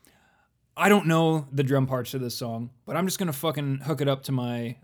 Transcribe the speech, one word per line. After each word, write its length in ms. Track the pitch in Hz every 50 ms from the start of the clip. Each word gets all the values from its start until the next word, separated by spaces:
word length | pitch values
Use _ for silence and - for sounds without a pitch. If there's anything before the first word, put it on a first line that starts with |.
| _ _ _ _ _ _ _ _ _ _ _ _ _ _ _ 151
I 120 | 170 196
don't 180 | 208 202 160 160
know 400 | 165 165 165 160 160 156 143 135
the 120 | 135 139 147
drum 240 | 131 139 135 135 131
parts 240 | 135 127 120 -
to 80 | - 135
this 180 | 123 120 - -
song, 320 | 131 117 113 113 120 120 - _ _
but 100 | - 147
I'm 120 | 160 185 190
just 100 | 175 -
gonna 160 | 196 175 139
fucking 440 | - - 160 143 147 143 139 135 135
hook 220 | 135 151 156 131
it 60 | 147 139
up 180 | 135 135 -
to 60 | -
my 440 | 135 127 123 120 120 120 120 117 113 -